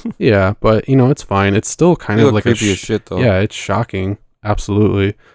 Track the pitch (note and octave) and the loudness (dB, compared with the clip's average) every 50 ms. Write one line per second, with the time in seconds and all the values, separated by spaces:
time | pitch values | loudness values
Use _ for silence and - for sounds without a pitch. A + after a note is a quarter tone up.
0 | - A#3 - - G#3 D3 G#2+ G2 F#2+ F#2+ G#2 - - A2 A2 - - - C3+ C3+ | -12 -12 -8 -2 0 2 2 2 2 0 0 0 0 0 2 2 0 2 2 4
1 | B2 C3 D3 - - - G2+ G2 G2 G2 G2+ A2 - - - - D3+ F3 F3 - | 4 4 2 -2 -4 -4 -2 0 2 2 0 0 -2 -4 -2 0 2 2 2 0
2 | - - G#2 A2 A2+ G#2+ G#2 G#2+ G2 B2 A#2+ G#2 A2 G#2 F#2+ F2+ - - A2 G#2 | -2 -2 0 2 2 2 2 2 0 0 0 0 0 -2 -2 -2 -4 -4 -6 -6
3 | - - - F#2+ B2+ A#2+ F#2+ F#2 G2+ A2+ - - - - G2+ G#2 A#2 - - G2 | -6 -6 -4 0 0 2 2 2 0 -2 -4 -8 -8 -4 -4 -4 -4 -4 -6 -6
4 | F#2+ F#2+ G#2 - _ _ _ _ - G#2+ G#2 - - - G2+ G#2 G#2+ G2 F#2+ G2+ | -6 -6 -6 -8 _ _ _ _ -6 -6 -4 -4 -4 -2 0 2 2 2 2 0
5 | G2 G2 G#2+ _ _ _ _ | 0 -2 -2 _ _ _ _